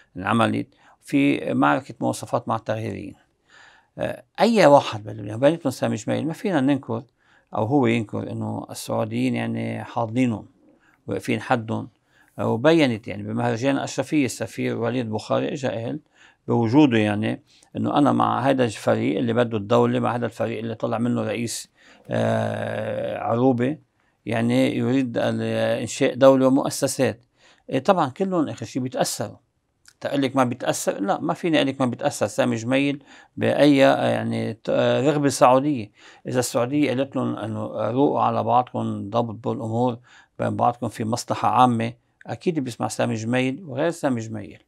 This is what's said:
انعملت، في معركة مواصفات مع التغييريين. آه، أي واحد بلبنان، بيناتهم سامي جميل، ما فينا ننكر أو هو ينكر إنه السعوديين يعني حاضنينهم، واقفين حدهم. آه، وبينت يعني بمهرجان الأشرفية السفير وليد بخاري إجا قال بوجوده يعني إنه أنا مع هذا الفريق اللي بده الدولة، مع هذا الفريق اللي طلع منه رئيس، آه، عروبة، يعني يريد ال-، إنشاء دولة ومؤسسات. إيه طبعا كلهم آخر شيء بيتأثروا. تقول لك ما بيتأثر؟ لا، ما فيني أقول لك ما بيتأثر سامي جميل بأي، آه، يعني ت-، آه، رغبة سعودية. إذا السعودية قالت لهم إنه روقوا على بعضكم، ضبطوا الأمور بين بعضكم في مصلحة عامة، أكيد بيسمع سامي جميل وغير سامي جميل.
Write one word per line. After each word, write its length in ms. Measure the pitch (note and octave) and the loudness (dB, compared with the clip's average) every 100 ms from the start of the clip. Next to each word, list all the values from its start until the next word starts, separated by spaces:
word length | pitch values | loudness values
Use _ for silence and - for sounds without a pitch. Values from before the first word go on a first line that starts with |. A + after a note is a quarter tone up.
| _ F2 | _ -8
انعملت، 500 | G2 A#2 A2 A2+ - _ _ _ | -2 2 2 0 -6 _ _ _
في 520 | - C#3+ C#3+ C3 - | -2 2 2 0 -2
معركة 400 | B2+ C#3+ C#3 C3 B2 | 2 2 0 -4 -6
مواصفات 480 | B2 A#2 A#2+ B2+ A#2+ | -4 -4 -4 -4 -2
مع 80 | A2+ | -4
التغييريين. 580 | - A2 A2 G2 F2+ - _ _ _ - - _ _ - | -4 -4 -4 -8 -12 -16 _ _ _ -20 -20 _ _ -6
آه، 240 | - - _ - | -6 -6 _ 0
أي 260 | G#3+ A3 D3+ | 2 6 8
واحد 380 | C#3 - G#2+ | 8 6 -8
بلبنان، 360 | G#2 A2 A2+ A2+ | -10 -10 -8 2
بيناتهم 300 | C#3+ E3 C3 | 2 2 -4
سامي 260 | - A#2 A2+ | -2 -4 -2
جميل، 300 | - A#2 C#3+ | -4 -4 -4
ما 60 | |
فينا 280 | D#3 G#3 D#3 | -4 -2 0
ننكر 420 | C3 C3+ C3 A#2 - _ _ _ _ | 2 0 -2 -8 -8 _ _ _ _
أو 100 | G#2 | -4
هو 220 | A2 D3 A#2 | 2 4 4
ينكر 460 | A#2 G#2+ A2 G#2 | 2 -2 -8 -8
إنه 340 | A2+ A2 A2 - | -8 -6 -8 -10
السعوديين 640 | - - A2+ A2+ A#2 B2+ | -14 -4 -2 -2 -2 -2
يعني 500 | A#2 A#2 A#2 A2+ A2+ | -2 -4 -4 -6 -8
حاضنينهم، 640 | G#2+ A#2+ A2+ A#2+ B2 G2+ - _ _ _ _ _ A#2+ | -8 -4 -2 0 0 0 -8 _ _ _ _ _ -8
واقفين 340 | - - A2+ | -6 -2 -4
حدهم. 480 | - B2 A2 A2 - _ _ _ _ - | 0 -2 0 -6 -6 _ _ _ _ -4
آه، 100 | A2+ | -2
وبينت 600 | A2+ D3 E3 C3 G#2+ - | 2 4 4 4 0 -6
يعني 140 | G2+ | -10
بمهرجان 540 | G#2 A2+ A#2+ A2+ C3+ C3+ | -6 -4 -2 0 0 -2
الأشرفية 480 | A#2+ - B2+ D#3 | -2 -6 -2 0
السفير 540 | B2 - A2+ - B2 A2+ | 0 -2 -8 -4 -4 -2
وليد 320 | A#2 B2+ A2 | -2 -2 -4
بخاري 420 | G#2+ - B2 C3 | -6 -2 -2 -2
إجا 180 | D3 B2 | -4 -4
قال 300 | A2+ A#2+ D3+ _ _ - _ - | -4 -6 -8 _ _ -20 _ 0
بوجوده 500 | A#2+ A2+ C#3+ D3 A2+ | 2 4 6 6 6
يعني 440 | G#2+ G#2 A2+ B2+ _ _ _ - | 2 0 -2 -6 _ _ _ -4
إنه 220 | A2+ C3 | -2 2
أنا 140 | C3+ | 2
مع 280 | A#2 A2 A2+ | 4 2 2
هذا 240 | C3+ C3 | 0 2
الفريق 540 | A#2+ - A#2+ A2 B2 - | 0 0 0 2 0 0
اللي 140 | A#2 | 0
بده 240 | A#2 A#2 A2 | 0 0 -2
الدولة، 440 | G2+ A#2+ A#2+ B2 | 2 2 4 2
مع 140 | A#2 | -2
هذا 120 | A#2+ A#2 | -2 -6
الفريق 320 | - A2+ A2+ | -4 -6 -4
اللي 160 | A2+ | -8
طلع 240 | A2+ A#2+ A2+ | -6 -4 -2
منه 240 | A#2+ A#2 | 0 0
رئيس، 460 | A2 G#2+ A#2 - - _ - - - | -2 -4 -6 -8 -12 _ -20 -20 -6
آه، 1120 | A#2 A2+ A2 A2 A2 A2 A2 A2 A2+ A#2+ G2+ | -2 0 0 -2 -4 -6 -6 -6 -6 -6 -6
عروبة، 600 | - A#2 C3 A#2+ B2+ D#3 _ _ _ _ - | -2 2 2 2 0 -4 _ _ _ _ -4
يعني 500 | A#2 A#2 B2+ B2+ A#2+ | 0 2 2 2 0
يريد 420 | A#2 C3+ B2 A#2 | 0 0 0 -2
ال-، 600 | A#2 A2+ A2+ A2+ A2+ A#2+ | -2 -2 -2 0 0 -2
إنشاء 340 | A#2 - C3+ | -4 0 0
دولة 320 | A#2+ C3+ C3 C3 | 6 8 8 4
ومؤسسات. 800 | C3+ D3 - C3+ - A#2 G#2+ _ _ _ _ - | 4 0 -2 -4 0 0 -2 _ _ _ _ -4
إيه 80 | C3 | 0
طبعا 300 | G#3 F3+ - | 4 4 2
كلهم 400 | - F#3+ F3+ C3+ | -2 0 0 0
آخر 180 | - A2 | -4 -6
شيء 160 | C3+ | -4
بيتأثروا. 540 | B2+ B3+ - - G#2+ G#2+ _ _ _ _ _ _ | -4 -2 -4 -4 -8 -10 _ _ _ _ _ _
تقول 220 | A#2+ C#3 | -4 0
لك 140 | C3 C3+ | 0 2
ما 80 | |
بيتأثر؟ 560 | B2 B2 E3+ - F#3+ - | 0 0 -4 -2 -2 -2
لا، 200 | G3+ E3+ | -2 -2
ما 140 | D#3 | -2
فيني 220 | E3 F3 C#3+ | -2 0 2
أقول 120 | C#3 | 0
لك 120 | C3 | 0
ما 60 | B2+ | -2
بيتأثر 400 | A#2+ C#3+ - A2 | 0 -4 -2 -4
سامي 300 | - B2 A2+ | 0 0 0
جميل 460 | A#2 C3+ C#3+ C#3+ - - - - | -2 0 0 -4 -12 -20 -16 -2
بأي، 500 | A2+ D3 D3 C3+ C3+ | 0 4 6 6 6
آه، 200 | B2+ B2 | 4 0
يعني 480 | A2+ A2+ A2+ A2+ | 0 -2 -2 -4
ت-، 160 | A2 - | -6 -2
آه، 300 | - A#2+ B2 | 2 2 2
رغبة 280 | C#3 D3 C#3+ | 2 2 0
سعودية. 640 | - C3+ C3 D3 B2+ G2+ _ - - C#3 | 6 6 6 2 -4 -6 _ -20 -14 -4
إذا 120 | B2+ | -2
السعودية 500 | A#2+ B2+ A#2+ D3 C3 | 0 -2 0 0 0
قالت 280 | B2 C3+ C3 | 0 -2 -2
لهم 200 | A#2+ A#2 | -4 -4
إنه 300 | A2 G#2+ A2 - A2 | -6 -6 -6 -4 -2
روقوا 300 | B2+ D3 A#2+ | 2 2 2
على 220 | A#2 A2+ | 0 0
بعضكم، 680 | A2 A#2+ B2 A#2 A2+ G#2+ G2+ | 2 2 0 -4 -4 -6 -4
ضبطوا 440 | A#2 A#2 G#2 A#2 | -2 -2 -4 -6
الأمور 440 | A#2 A2+ A#2 B2 A#2 _ - _ - | -4 -4 0 0 -2 _ -20 _ -6
بين 180 | A2+ G#2+ | -4 0
بعضكم 320 | A#2+ - A2 | 0 0 -8
في 160 | - | -6
مصلحة 440 | A2 A#2+ - B2+ G#2+ | -4 -4 -4 -2 2
عامة، 440 | A2+ B2+ A2+ A#2 - _ _ A2+ | 4 4 4 -4 -8 _ _ -12
أكيد 320 | A#2 F#3 D#3 | -4 -2 -2
بيسمع 300 | B2+ A#2 A#2 | -6 -6 -6
سامي 260 | - A#2+ | -2 -2
جميل 500 | A2+ A2+ B2+ C3 C3+ E3+ | -2 0 0 0 -4 -8
وغير 240 | B2+ E3 | -2 -2
سامي 300 | E3 C#3+ A#2 | -2 -2 -2
جميل. 420 | A2 G#2+ F#2+ G2+ | -6 -10 -12 -18